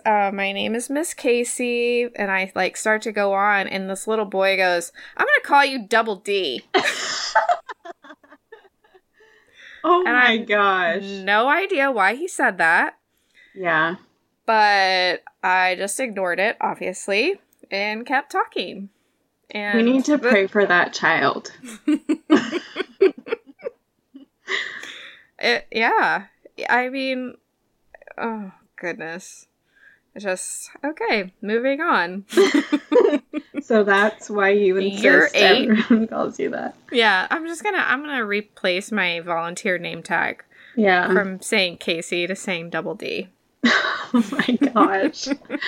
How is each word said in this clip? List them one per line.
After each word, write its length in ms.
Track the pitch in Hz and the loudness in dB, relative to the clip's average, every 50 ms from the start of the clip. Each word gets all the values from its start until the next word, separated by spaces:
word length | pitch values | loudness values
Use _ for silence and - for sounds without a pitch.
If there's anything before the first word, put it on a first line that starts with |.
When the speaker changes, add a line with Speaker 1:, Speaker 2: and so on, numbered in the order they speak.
| - | 0
Speaker 1:
uh, 240 | - 214 208 202 196 196 | 0 2 2 2 0 -2
my 180 | 196 196 196 | -2 -4 -4
name 240 | 196 196 202 214 220 | -4 -4 -4 -4 -4
is 140 | 233 247 - | -4 -4 -4
Miss 240 | 277 285 330 - - | -4 -4 -4 -6 -6
Casey," 960 | - - 277 240 240 240 240 - - 247 240 240 240 240 240 240 240 240 240 - - | -4 0 0 2 2 0 -2 -4 -4 -4 -2 -2 -2 0 0 0 0 -2 -4 -4 -6
and 120 | 202 196 | -4 -2
I, 220 | 190 190 190 190 - | 0 0 -2 -2 -2
like, 220 | - 185 180 - | -2 -2 -2 -4
start 260 | - - 220 214 214 214 | -2 0 0 0 0 0
to 100 | 226 208 | -4 -2
go 180 | 208 202 202 196 | 0 0 2 2
on, 340 | 196 196 208 208 196 190 - | 2 2 4 2 2 0 -2
and 200 | - 196 190 190 | -4 -6 -6 -6
this 180 | 190 190 - - | -8 -6 -4 -2
little 180 | 220 220 214 | -2 -2 -2
boy 320 | 196 196 190 190 196 196 185 | -2 0 2 2 2 4 4
goes, 340 | 190 180 175 175 170 - - - - - - | 2 2 2 0 -2 -6 -12 -18 -20 -10 -4
"I'm 100 | - - | -2 0
gonna 220 | 494 605 571 480 - | 2 2 2 2 4
call 160 | - 285 277 | 4 6 6
you 240 | 277 269 262 208 185 | 4 2 -4 -4 0
Double 300 | 233 226 226 220 208 185 | 2 2 2 2 -2 -6
D." 480 | - - 202 196 185 147 123 - - _ | -4 -4 -2 -2 -2 -2 -4 -6 -6 _
<laughs> 60 | - 381 - - - - - - - - - - - - - 659 698 679 - - 480 _ - 339 339 _ - 269 302 _ _ 285 285 - _ _ - 427 _ _ _ _ _ _ _ 381 _ _ _ _ _ 440 _ _ _ _ _ - - - - - - 320 | 0 0 0 0 -4 -4 -6 -8 -6 -6 -6 -2 0 0 2 2 0 -2 -4 -10 -18 _ -18 -20 -20 _ -20 -20 -20 _ _ -20 -20 -20 _ _ -20 -20 _ _ _ _ _ _ _ _ _ _ _ _ _ _ _ _ _ _ _ -20 -20 -20 -12 -4 2 4
Speaker 2:
Oh 120 | 359 349 359 | 4 4 4
Speaker 1:
And 100 | - 240 247 | 4 4 4
Speaker 2:
my 100 | 247 240 | 4 4
Speaker 1:
I 60 | 226 226 | 4 2
Speaker 2:
gosh. 680 | - - 208 208 202 196 190 185 180 170 165 170 196 | 0 0 2 2 4 4 2 2 2 0 -2 -2 -4
Speaker 1:
no 440 | 196 196 196 190 190 202 214 233 269 | -8 -10 -8 -2 0 2 2 4 2
idea 440 | 294 339 392 392 381 285 269 277 | 2 0 0 -2 0 0 0 0
why 240 | 269 220 190 190 220 | 2 2 2 2 0
he 120 | 262 339 359 | -2 -6 -8
said 300 | - - 302 240 196 175 | -4 0 0 0 2 2
that. 400 | 170 165 170 185 262 311 - _ _ _ _ _ _ _ _ _ - _ - | 2 2 4 4 2 0 -4 _ _ _ _ _ _ _ _ _ -20 _ -12
Speaker 2:
Yeah. 420 | 196 185 170 165 156 160 165 180 196 _ _ _ _ _ _ _ _ _ - | -6 -2 0 2 2 2 0 -2 -6 _ _ _ _ _ _ _ _ _ 0
Speaker 1:
But 760 | 220 220 214 208 202 196 190 185 185 185 180 180 170 - - - - _ - | 2 4 4 4 4 4 4 2 2 2 2 2 0 -2 -6 -12 -12 _ -2
I 320 | 190 185 185 185 185 180 180 | 0 2 2 2 2 0 -2
just 220 | 190 202 - - | -4 -6 -4 -4
ignored 400 | 262 240 202 196 190 180 170 170 | -6 -6 -4 -4 -4 -2 0 0
it, 180 | 190 220 247 - | 0 0 -2 -2
obviously, 800 | - 196 - - 190 185 185 - - - 196 202 240 339 392 - _ _ _ _ _ - | -4 -6 -6 -6 -8 -8 -8 -8 -6 -2 0 0 0 0 -2 -4 _ _ _ _ _ -10
and 340 | - 196 202 214 214 220 240 | -8 -6 -4 -4 -6 -6 -6
kept 260 | - 277 262 285 - | -2 -2 -2 -2 -2
talking. 580 | - 381 440 440 - - 208 175 - - 196 196 _ _ _ _ _ _ _ _ _ _ _ - | -2 -4 -4 -2 -4 -8 -8 -8 -8 -12 -14 -16 _ _ _ _ _ _ _ _ _ _ _ -12
And 260 | - 208 208 208 208 226 | -10 -8 -4 0 0 2
Speaker 2:
We 60 | 226 | 4
need 220 | 233 262 269 254 | 4 2 2 2
to 120 | - 302 294 | 2 0 2
Speaker 1:
the 100 | - 240 | 2 4
Speaker 2:
pray 200 | 240 202 196 190 | 4 4 2 2
for 180 | - 214 202 | 2 2 2
that 260 | 180 175 175 160 - - | 4 4 2 2 0 -2
child. 580 | - - 156 165 151 - 135 - - - - - - - 247 226 208 _ | -2 0 0 2 2 2 0 0 -2 -8 -14 -18 -20 -20 -20 -20 -8 _
<laughs> 60 | - 294 285 - - 285 - _ - 302 233 226 - 302 349 - - - 285 - - - - - 370 - - - - - - _ - - _ 698 539 - _ _ _ _ _ _ _ - 269 269 _ _ _ _ - - - - - - - - - - - - - - - _ _ _ - | 0 0 0 0 -2 -4 -4 _ 2 2 2 2 0 -6 -8 -8 -10 -10 -10 -10 -8 -2 2 2 2 2 0 -10 -10 -10 -10 _ -14 -18 _ -14 -14 -14 _ _ _ _ _ _ _ -20 -20 -20 _ _ _ _ -8 -8 -6 -8 -8 -12 -14 -16 -16 -18 -18 -18 -20 -20 -20 _ _ _ -4
Speaker 1:
It, 300 | - 226 240 233 - - | -2 -2 -2 -2 -4 -6
yeah. 540 | - 220 226 233 403 440 285 175 160 175 202 - _ _ - - _ - - - | -4 -2 0 2 2 2 2 0 0 -2 -4 -8 _ _ -20 -20 _ -8 -4 -2
I 200 | - 247 247 254 | 0 0 0 -2
mean, 460 | 254 269 262 262 262 254 254 247 - - _ _ _ _ _ _ _ _ _ _ - - _ - - - | -4 -6 -4 -4 -4 -6 -8 -10 -12 -18 _ _ _ _ _ _ _ _ _ _ -20 -20 _ -20 -14 -10
oh, 340 | - 226 220 220 208 190 - _ _ _ _ - | -8 -8 -8 -8 -10 -14 -16 _ _ _ _ -12
goodness. 720 | - 175 165 - 160 160 165 180 - - - - - _ _ _ _ _ _ _ _ - _ _ _ _ - | -10 -10 -10 -10 -10 -12 -12 -12 -14 -16 -20 -20 -20 _ _ _ _ _ _ _ _ -20 _ _ _ _ -18
It's 80 | - 202 | -10 -6
just, 460 | 202 185 185 - - - - - - - - - | -6 -4 -4 -6 -10 -12 -12 -14 -16 -14 -8 -8
okay, 500 | 285 311 - 453 466 285 214 190 185 - _ | -8 -6 -4 -2 -2 -2 -2 -2 -6 -10 _
moving 400 | - 196 220 233 240 262 277 277 | -6 -4 -2 -2 0 0 -2 -2
on. 440 | 330 349 302 202 175 170 185 196 196 - | 0 0 0 0 0 -2 -6 -10 -12 -2
<laughs> 60 | - - 392 381 - 285 277 - - 285 - - - 494 392 320 294 285 - _ - 294 - _ - 294 | 2 4 4 4 4 0 0 0 -2 -4 -2 2 4 4 4 4 2 0 -4 _ -12 -12 -12 _ -10 -8
Speaker 2:
So 220 | 285 - 240 214 208 | -2 2 2 4 4
that's 460 | 202 196 196 202 220 214 - - - | 4 4 4 4 2 0 -2 -10 -8
why 200 | 214 208 196 196 | -2 0 2 2
you 280 | 202 208 208 190 185 196 | 4 4 4 4 2 2
Speaker 1:
You're 440 | 190 196 196 202 214 262 285 - - | 0 -2 0 2 4 6 6 6 6
Speaker 2:
insist 100 | 294 - | 4 4
Speaker 1:
eight. 340 | 185 208 190 196 247 - 240 | 4 6 6 6 6 4 4
Speaker 2:
everyone 360 | 214 214 226 - 233 220 220 220 | 2 2 4 4 4 2 2 0
<laughs> 0 | |
calls 320 | - - - - - - | -4 -4 -4 -4 -4 -4
you 120 | - - | -4 -4
that. 240 | - - - - - _ _ - | -4 -6 -8 -8 -10 _ _ -4
Speaker 1:
Yeah, 340 | - 247 226 220 196 185 180 - | 0 2 4 4 4 2 2 0
I'm 160 | - 330 320 330 | -4 -4 -6 -6
just 160 | 339 330 - | -8 -6 -4
gonna, 160 | 415 392 349 | -4 -2 0
I'm 220 | - - 247 269 294 | 0 0 0 -2 -4
gonna 200 | 302 285 254 226 | -4 -6 -4 -4
replace 680 | 202 202 208 208 - _ - - 190 180 180 208 - | -2 -2 -4 -4 -6 _ -6 -2 -2 -2 -2 -2 -4
my 300 | 220 208 185 175 170 170 | -2 -2 -2 -2 -2 -4
volunteer 580 | 165 170 170 165 165 170 175 - - 208 180 170 | -4 -4 -4 -4 -4 -6 -8 -6 -4 -2 -2 -2
name 240 | 170 165 165 165 165 | -4 -6 -10 -10 -6
tag 400 | - 175 165 - - - - - _ _ - - - - | -4 -2 0 0 -2 -4 -8 -12 _ _ -20 -20 -8 -2
Speaker 2:
Yeah. 360 | 247 214 202 185 180 180 175 | 0 2 4 4 4 2 2
Speaker 1:
from 300 | 185 190 202 190 190 185 | 2 2 0 0 -4 -10
saying 360 | - - - 214 190 175 170 - | -6 -2 0 0 0 0 -2 -6
Casey 500 | - - 175 165 165 - - 175 175 175 | -6 -4 -4 -4 -4 -6 -4 -4 -4 -4
to 80 | 190 | -6
saying 340 | 190 - - 185 170 165 170 | -6 -6 -6 -6 -6 -6 -8
Double 240 | 165 165 160 165 160 | -6 -6 -6 -6 -8
D. 360 | 214 - - - - 196 185 _ _ _ _ _ _ - | -8 -8 -8 -8 -8 -8 -10 _ _ _ _ _ _ 0
Speaker 2:
<laughs> 40 | 233 - - - - - - - - - | 0 2 0 0 -2 -6 -8 -6 -2 0
Oh 100 | 247 226 - | 0 0 0
my 240 | - 294 - - 247 214 285 269 | -2 -4 0 0 0 2 2 2
gosh. 580 | 247 233 202 - 196 190 190 311 - - - 262 277 - - - - 302 - | 4 4 4 4 4 2 0 -2 -4 -4 -6 -6 -6 -6 -6 -10 -10 -8 -6